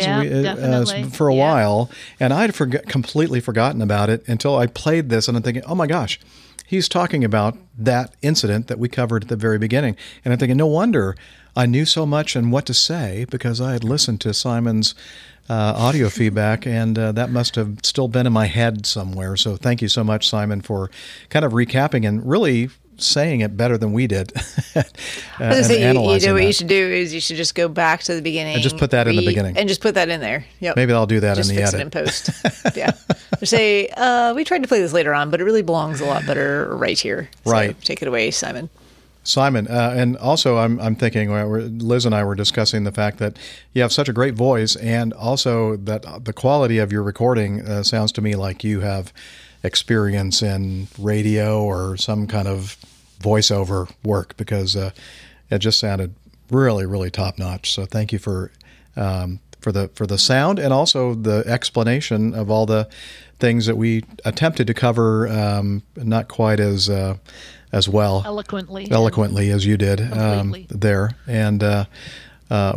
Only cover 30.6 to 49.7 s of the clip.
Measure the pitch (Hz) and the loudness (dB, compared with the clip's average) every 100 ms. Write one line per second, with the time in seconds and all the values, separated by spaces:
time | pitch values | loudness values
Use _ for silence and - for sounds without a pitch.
30.6 | 175 123 123 117 107 110 104 98 98 98 | -2 2 2 2 2 2 2 2 0 0
31.6 | 101 98 147 156 151 - - - - - | 0 0 -4 -4 -4 -4 -6 -4 -4 -2
32.6 | - - - - - - - - 202 233 | -4 -2 -4 -2 -4 -6 -4 -6 0 2
33.6 | 214 202 196 - 247 240 240 247 311 359 | 4 2 0 0 2 2 2 0 0 -2
34.6 | 254 220 170 170 147 147 147 165 190 220 | 2 2 2 2 2 0 0 0 2 2
35.6 | 170 165 156 143 143 139 143 139 139 143 | 2 0 -2 -4 -2 -2 -2 -2 0 -2
36.6 | - 127 117 - - - 147 - 113 110 | -4 -2 -2 0 -2 -4 -8 -6 0 2
37.6 | 104 - - 135 135 120 110 - 180 123 | 2 -2 -6 -4 -2 0 0 -2 -6 -8
38.6 | 156 - - - _ _ - 135 135 120 | -12 -16 -20 -20 _ _ -2 2 2 2
39.6 | 107 120 120 123 123 127 120 160 131 117 | 0 0 0 2 0 0 0 2 2 2
40.6 | 113 120 110 110 117 110 104 104 104 110 | 2 0 0 0 0 0 0 0 0 -2
41.6 | 113 113 113 123 120 107 101 98 101 - | -4 -4 0 2 2 2 0 0 0 0
42.6 | 107 110 101 101 104 - 104 - - - | 0 0 -2 -2 -2 -2 -6 -6 -16 -20
43.6 | - 127 120 - 139 117 135 113 127 120 | -4 0 2 2 0 0 0 2 2 2
44.6 | 110 - 113 117 113 - 113 135 127 117 | 0 -2 0 0 -2 -4 -2 0 0 0
45.6 | 110 104 98 107 - 82 113 - 127 143 | 0 -2 -4 -6 -8 -12 -10 -2 2 4
46.6 | 123 113 101 104 101 98 120 117 101 101 | 4 2 2 0 -2 0 2 2 0 -2
47.6 | 104 104 101 110 107 - 107 98 95 92 | -4 -4 0 0 0 -2 -2 -2 -4 -4
48.6 | 107 101 101 98 90 - - - - - | -2 -2 -2 -4 -6 -14 -20 -20 -20 -8
49.6 | 90 | -4